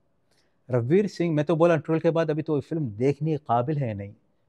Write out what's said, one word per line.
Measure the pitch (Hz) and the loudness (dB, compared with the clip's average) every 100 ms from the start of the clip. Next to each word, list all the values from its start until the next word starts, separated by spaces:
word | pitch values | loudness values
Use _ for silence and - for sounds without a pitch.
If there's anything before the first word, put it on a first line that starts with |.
| _ _ _ _ _ _ - | _ _ _ _ _ _ -4
रणवीर | 123 117 180 208 | -2 2 2 0
सिंह, | - 170 151 | -2 0 0
मैं | 147 | 0
तो | 160 | 4
बोला | 170 | 4
इंटरवल | 160 - 160 | 2 0 0
के | 170 | 0
बाद | 160 160 | 0 0
अभी | 151 | -2
तो | 151 151 | -2 -2
फिल्म | - 165 139 | -2 -4 -6
देखने | 101 131 143 156 151 | -2 0 0 -2 -4
काबिल | - 117 123 147 | 0 0 0 -2
है | 127 | -4
नहीं। | 101 101 107 _ _ | -6 -10 -16 _ _